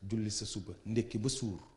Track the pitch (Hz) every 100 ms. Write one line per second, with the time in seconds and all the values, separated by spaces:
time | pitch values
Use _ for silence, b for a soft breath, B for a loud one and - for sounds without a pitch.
0 | 98 110 107 101 107 - 87 87 - 110
1 | 113 110 117 131 117 87 -